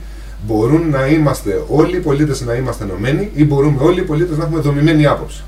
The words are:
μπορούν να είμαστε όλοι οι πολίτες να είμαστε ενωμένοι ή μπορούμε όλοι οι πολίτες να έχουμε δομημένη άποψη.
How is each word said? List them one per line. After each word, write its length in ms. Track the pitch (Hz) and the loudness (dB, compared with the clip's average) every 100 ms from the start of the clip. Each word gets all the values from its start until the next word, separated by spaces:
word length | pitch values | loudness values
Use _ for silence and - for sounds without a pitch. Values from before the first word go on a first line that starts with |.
| - - - - 107 | -12 -16 -16 -12 -4
μπορούν 440 | 107 117 160 165 | 0 2 2 2
να 180 | 135 131 | 0 2
είμαστε 560 | 160 147 - 104 92 - | 2 2 0 -4 -4 0
όλοι 260 | 147 170 180 | 2 2 2
οι 40 | |
πολίτες 420 | 156 139 151 131 | -2 0 0 -2
να 120 | 120 | -4
είμαστε 300 | 117 131 113 | -4 -4 -6
ενωμένοι 460 | 101 92 120 160 202 143 | -6 -4 -2 -2 -2 2
ή 80 | 151 | 2
μπορούμε 320 | 139 147 131 | 4 2 4
όλοι 160 | 156 185 | 2 2
οι 40 | |
πολίτες 340 | 156 151 175 151 | 0 -2 0 -2
να 60 | |
έχουμε 160 | 165 160 | -2 -2
δομημένη 460 | 143 143 156 156 147 | 0 2 2 4 2
άποψη. 380 | - - - | 2 -4 -12